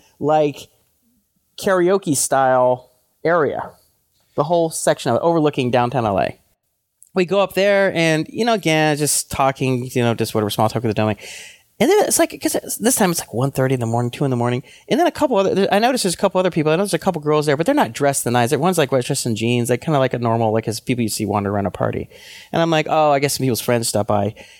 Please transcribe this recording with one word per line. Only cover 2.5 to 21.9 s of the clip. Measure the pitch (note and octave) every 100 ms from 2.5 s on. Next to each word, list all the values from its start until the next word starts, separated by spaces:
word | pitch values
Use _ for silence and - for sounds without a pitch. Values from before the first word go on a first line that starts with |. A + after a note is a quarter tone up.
| C3 B2+ B2 - _ _ _
area, | D#3 E3+ C3 B1 - - _ _ _ _ _
the | -
whole | D3 E3+ E3
section | - - D3 -
of | A#2
it |
overlooking | E3+ E3+ D3+ C#3+ B2
downtown | B2 A#2+ C3 A2
L | F#2+
A. | A#1+ - _ _ _ _ _ _ _
We | F#3+ E3+
go | G3
up | F#3
there | - G3+ G3 G3
and, | - E3 D#3 D#3+
you | G#3
know, | A#3
again, | A3 D#3+ D#3 D#3 D3
just | D3 - -
talking, | - C3+ - C3 B2+ B2+
you | B2+
know, | A#2+
just | A2 A2
whatever, | A2 G#2
small | - G#2+
talk | A2+
with | A#2
the |
Dome. | G#2 G#2+ G#2 - - - - _ _
And | A#3+
then | G#4
it's | - -
like, | E4 D4
'cause | D#4+
it's, | - - -
this | G#3+
time | - F#3+
it's, | E3
like, | -
one | G#2+ C3+
thirty | C3+ C3
in | C3
the | A#2
morning, | A#2 A#2+
two | -
in | C#3+
the | B2
morning. | A#2+ B2 - - -
And | B3
then | E4+
a |
couple | - D4 G3+
other, | G3 - G3
I | G3+
noticed | A#3 B3+
there's | F#3+
a | E3+
couple | G3 F#3
other | F#3
people. | E3 D3+
I | D#3+
noticed | G3+
a | E3
couple | G3 E3
girls | D3+ D3+ D3+
there, | C#3
but |
they're | F3
not | D4 C#3+
dressed | A#2+ C#3 C3+
the | B2
nice. | B2 A#2
One's, | C#3 E3+ E3+
like, | C#3
dressed | C3+ A#2+ C#3
in | B2+
jeans, | G#2+ A2+ A#2+ A#2+
like, | A#2+
kinda | - C#3+
like | C3
a | B2
normal, | A#2+ A2+ A2
like, | A2+ A2+
as | G#2+
people | - B2
you | A2
see | -
wander | G#2 G2+ G2
around | G2+
a | G2
party. | - A2